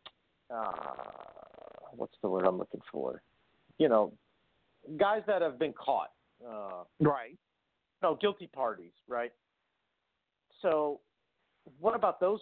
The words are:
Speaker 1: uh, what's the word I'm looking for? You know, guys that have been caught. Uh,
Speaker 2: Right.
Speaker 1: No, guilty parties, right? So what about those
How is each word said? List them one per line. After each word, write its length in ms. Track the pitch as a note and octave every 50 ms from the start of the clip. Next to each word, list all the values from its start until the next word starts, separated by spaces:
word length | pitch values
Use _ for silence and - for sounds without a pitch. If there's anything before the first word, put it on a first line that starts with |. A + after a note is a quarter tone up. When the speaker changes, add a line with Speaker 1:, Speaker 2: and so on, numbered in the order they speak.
| _ - - _ _ _ _ _ _ _ A#2+
Speaker 1:
uh, 200 | A2+ A2 G2 - E2 - C#2+ B1+ - - - - - - - - - - - - - - - - - - - -
what's 180 | A#2+ - - - _
the 80 | - F#2+
word 160 | F#2 F#2+ F#2
I'm 120 | F#2+ F#2
looking 240 | F#2 F2+ - - - - -
for? 300 | - D2 C2+ B1+ C2+ - - _ _ _ _ _ _ _ _ _ _ -
You 100 | D#3 C#3
know, 240 | A2+ G#2+ G#2 - - _ _ _ _ _ _ _ _ _ _ _ _ _ _ - D#3
guys 260 | D3+ G3+ G3 G#3+ A3 -
that 140 | G#3+ G3+ F3+
have 160 | E3+ D#3 B2+
been 160 | B2 D#3+ C#3+ A#2
caught. 380 | - - - C3 G2 D2+ - - _ _ _ _ _ -
Uh, 360 | A#2+ A2 G#2+ G2+ G2 F#2 F2+ F2 - _ _
Speaker 2:
Right. 380 | D3+ D3+ C#3+ B2+ A#2 A#2+ E3 - _ _ _ _ _ _ _ _ _ _ _ _ F#3+
Speaker 1:
No, 120 | E3+ D#3 -
guilty 260 | - G3+ G3 - F3+
parties, 460 | - - C#3 C3 A2+ G#2 F#2 F2 E2+ _ _ _
right? 240 | - B2 A#2+ A#2+ A#2+ - _ _ _ _ _ _ _ _ _ _ _ _ _ _ _ _ _ _ _ _ _ _ _ _ _
So 380 | - F#3 D#3+ D3+ D3+ D3 C#3+ - _ _ _ _ _ _ _ _ _ _ _ _ _ - B2+ C#3
what 140 | E3 G#3+ A3+
about 260 | A3+ G#3+ F#3 - -
those 180 | F3+ F#3 G#3+ G#3